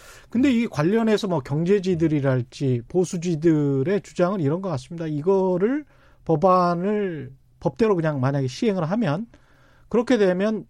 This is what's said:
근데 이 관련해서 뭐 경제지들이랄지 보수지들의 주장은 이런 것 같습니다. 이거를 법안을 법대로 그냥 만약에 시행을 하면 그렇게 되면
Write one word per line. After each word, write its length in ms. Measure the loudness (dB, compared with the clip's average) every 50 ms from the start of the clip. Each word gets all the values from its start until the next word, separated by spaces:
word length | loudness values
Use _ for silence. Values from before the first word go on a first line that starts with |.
| -20 -20 -20 -20 -20 -6
근데 220 | -2 0 2 2 2
이 140 | 2 0
관련해서 640 | -2 -2 -2 0 2 2 2 2 2 0 0 0 -2
뭐 120 | -4 -4
경제지들이랄지 1400 | -4 -4 -4 -2 2 2 2 2 2 0 0 0 0 0 0 0 0 0 0 0 -2 -6 -8 -4 -2 -2 0 -2 -4 -4
보수지들의 1120 | -2 -2 -2 0 -4 -6 -4 -2 -4 0 2 2 2 4 2 0 0 0 0 0 -2 -2 -4
주장은 380 | -6 -2 -2 0 0 0 -2
이런 200 | -2 -2 -2 -2
것 80 | -4 -6
같습니다. 360 | -6 -6 -8 -10 -10 -8 -6
이거를 800 | -6 -6 -4 0 2 2 2 2 2 0 0 0 0 0 -2 -6 -10 _ _ _ _ _ _ _
법안을 1040 | -2 0 2 4 4 4 6 4 2 0 0 -2 -2 -2 -2 -2 -4 -6 -8 -10 -12 -16 -20 _ _ _ _
법대로 340 | -6 -6 -2 0 2 2 2
그냥 240 | 2 0 -2 -2 0
만약에 260 | -2 0 0 0 -2
시행을 380 | -4 -4 -2 -2 0 0 0 -2
하면 420 | -2 -2 -2 0 -2 -2 -2 -6 -10 -14 -20 _ _ _ _ _ _ _ _ -16 -4
그렇게 300 | -2 -2 2 2 2 4
되면 460 | 4 2 2 2 0 -2 -2 -4 -8 -12